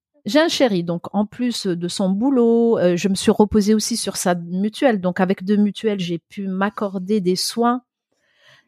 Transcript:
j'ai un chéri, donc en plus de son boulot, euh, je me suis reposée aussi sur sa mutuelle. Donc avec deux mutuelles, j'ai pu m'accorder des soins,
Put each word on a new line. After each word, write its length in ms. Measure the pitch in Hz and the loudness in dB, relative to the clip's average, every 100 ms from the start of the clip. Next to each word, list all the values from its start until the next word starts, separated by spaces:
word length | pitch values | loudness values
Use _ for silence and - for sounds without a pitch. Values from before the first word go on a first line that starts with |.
| _ _ - | _ _ 0
j'ai 140 | 277 | 2
un 80 | 330 | 2
chéri, 360 | - 262 190 | 2 2 2
donc 300 | 170 170 - | -2 -6 -4
en 140 | 196 208 | -2 -2
plus 400 | - 247 226 196 | -2 -4 -4 -4
de 200 | 170 175 | -4 -4
son 220 | - 190 | -2 -2
boulot, 720 | 196 254 262 233 233 233 226 | 0 0 2 4 4 4 2
euh, 160 | 180 175 | 2 2
je 100 | 196 | 0
me 60 | |
suis 160 | 190 - | 0 2
reposée 460 | 202 208 220 202 214 | 4 4 4 2 2
aussi 220 | - 233 | 0 -4
sur 200 | - - | -6 -4
sa 160 | 190 | -2
mutuelle. 640 | 175 170 185 208 - 277 214 | -2 -4 -4 -4 0 2 2
Donc 200 | 180 175 | -2 0
avec 240 | 185 202 | 0 0
deux 140 | 185 208 | 0 2
mutuelles, 420 | 208 - 220 202 | 2 0 -4 -4
j'ai 180 | 175 165 | -4 -6
pu 300 | - - 196 | -10 -12 -8
m'accorder 720 | 190 202 - 202 190 185 220 | -2 -4 -2 -6 -6 -2 0
des 140 | 180 185 | 0 -2
soins, 480 | - 226 233 247 - _ _ _ _ _ _ _ | -4 -2 0 -2 -6 _ _ _ _ _ _ _